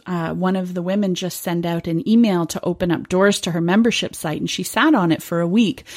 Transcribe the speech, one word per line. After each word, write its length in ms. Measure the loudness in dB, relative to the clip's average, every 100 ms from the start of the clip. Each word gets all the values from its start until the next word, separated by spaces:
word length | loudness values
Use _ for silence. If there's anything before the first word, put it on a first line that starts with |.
uh, 300 | -6 -4 -4
one 220 | -2 0 0
of 180 | -4
the 80 | -4
women 320 | -2 0 0
just 280 | -2 -4 -6
sent 220 | -4 -2
out 220 | -2 -2 -2
an 200 | -2 2
email 360 | 4 4 2 -2
to 180 | -4
open 260 | -4 -2 0
up 180 | -2 0
doors 300 | 2 4 2
to 100 | -2
her 80 | -2
membership 560 | 2 4 4 2 -4 -6
site, 240 | -6 -4
and 100 | -4
she 140 | -6
sat 320 | -4 2 4 4
on 160 | 4
it 100 | 0
for 180 | -2 -2
a 60 | 2
week 380 | 2 2 0 -10